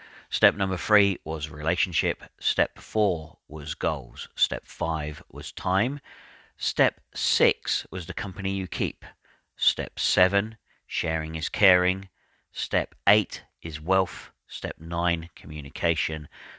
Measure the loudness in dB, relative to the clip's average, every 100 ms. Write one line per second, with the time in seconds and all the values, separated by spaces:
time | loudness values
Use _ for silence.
0 | -20 -20 -8 4 4 4 0 0 2 4
1 | 4 2 -4 -6 -6 -4 -2 0 -2 -2
2 | -2 -2 -8 -6 -4 0 0 -2 -4 0
3 | 2 0 -6 -16 -12 -10 -8 -2 -2 -2
4 | -6 -14 -10 -4 -2 -4 -8 -4 -2 0
5 | -2 -6 -12 -12 -12 -4 0 2 2 -2
6 | -12 -20 -20 -20 _ -8 -4 2 2 0
7 | _ -6 -2 4 4 2 -4 -6 -6 -10
8 | -8 -6 -6 -4 -2 -2 -4 -2 -4 -4
9 | -18 -20 _ _ _ 0 0 0 -4 -4
10 | 0 4 4 4 -2 -8 _ _ -10 -4
11 | -2 -2 -2 -6 -4 4 6 6 4 0
12 | -6 _ _ _ _ -10 -2 -2 -2 0
13 | 4 4 4 -6 -16 _ -10 -6 2 2
14 | 2 -4 -16 _ -16 -8 -8 -8 -4 0
15 | 2 0 -4 -12 -10 -8 -8 -2 0 2
16 | -2 -4 -8 -16 -20